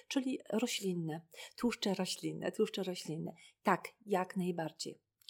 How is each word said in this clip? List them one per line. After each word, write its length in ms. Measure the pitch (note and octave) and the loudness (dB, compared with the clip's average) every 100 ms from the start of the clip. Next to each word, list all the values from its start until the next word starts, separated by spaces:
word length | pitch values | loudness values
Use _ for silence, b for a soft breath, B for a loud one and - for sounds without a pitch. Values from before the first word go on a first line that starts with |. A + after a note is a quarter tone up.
| B | B
czyli 320 | C#4+ C4 - - | 0 0 -4 0
roślinne, 720 | A3 A#3+ - G3 F3 D#3+ D#3+ - B B - | 0 2 0 0 0 0 -4 -8 B B -2
tłuszcze 380 | A#3+ - G#3 | 0 2 0
roślinne, 580 | F#3 F#3 - D#3+ D#3+ F3 | 2 0 -2 -4 -2 -2
tłuszcze 320 | F3+ G#3+ - | 2 2 2
roślinne. 500 | F#3 F3+ - D#3 E3+ - B B | -2 -4 -4 -4 -4 -8 B B
Tak, 240 | G#3 E3+ - - G#3 | 2 2 0 -14 0
jak 320 | F#3+ F#3 F#3+ | 2 2 0
najbardziej. 600 | F3+ F3 D#3 - - - _ _ - | 0 0 -2 -4 -10 -10 _ _ -14